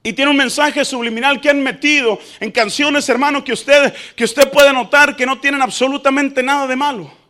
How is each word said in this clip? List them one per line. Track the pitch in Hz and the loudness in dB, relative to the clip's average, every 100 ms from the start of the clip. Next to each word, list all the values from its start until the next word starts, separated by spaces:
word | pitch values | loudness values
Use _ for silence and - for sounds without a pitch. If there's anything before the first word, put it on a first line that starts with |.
y | 226 | -8
tiene | 208 277 | -2 0
un | 277 | 2
mensaje | 262 - 294 285 | 0 0 -2 0
subliminal | 269 254 240 226 269 277 | -4 -4 -6 -2 -2 0
que | 285 | 0
han | 285 | 0
metido | 269 262 294 294 240 196 - - | -2 -2 0 2 0 -2 -8 -10
en | 214 | -6
canciones, | - 214 - 294 294 - | -2 -2 0 0 0 0
hermano, | 240 285 277 | 0 0 -2
que | 269 | -6
usted, | 226 - 285 277 - - - | -8 2 4 4 -2 -18 -4
que | |
usted | 226 - 269 | -4 2 2
puede | 277 277 | 6 4
notar | 262 220 285 285 - | 4 0 2 2 2
que | 254 | -4
no | 262 | -2
tienen | 277 285 | -2 -2
absolutamente | 254 - 262 277 277 269 277 269 | -2 -2 -2 0 0 0 -2 -2
nada | 254 285 269 | -2 -2 -2
de | 254 | -2
malo. | 294 247 147 _ _ | -4 -6 -12 _ _